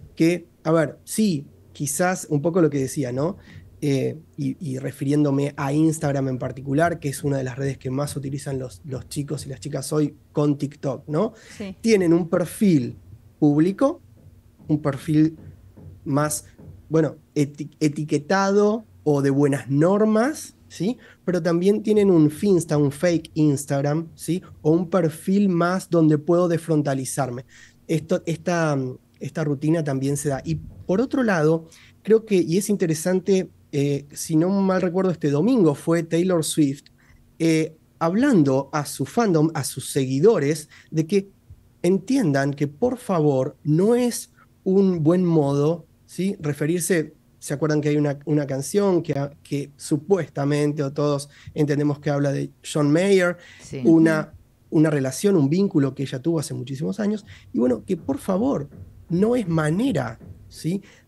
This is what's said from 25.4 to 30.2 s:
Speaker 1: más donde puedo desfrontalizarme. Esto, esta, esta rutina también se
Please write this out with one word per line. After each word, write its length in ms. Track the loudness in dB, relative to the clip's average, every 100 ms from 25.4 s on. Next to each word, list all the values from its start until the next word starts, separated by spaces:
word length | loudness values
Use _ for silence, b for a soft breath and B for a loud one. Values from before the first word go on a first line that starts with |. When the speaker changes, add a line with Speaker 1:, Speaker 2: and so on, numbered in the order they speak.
| 2
Speaker 1:
más 420 | 2 0 -2 0
donde 280 | 2 4 4
puedo 280 | 2 2 2
desfrontalizarme. 1000 | 0 0 0 0 -4 -4 -4 -6 -6 -14 B B _ -4
Esto, 340 | -4 -2 -4 -2
esta, 520 | -6 -2 0 0 0 -4 -10 _ _
esta 240 | -10 -6
rutina 400 | -4 -2 0 0
también 340 | 0 -2 -2
se 120 | -2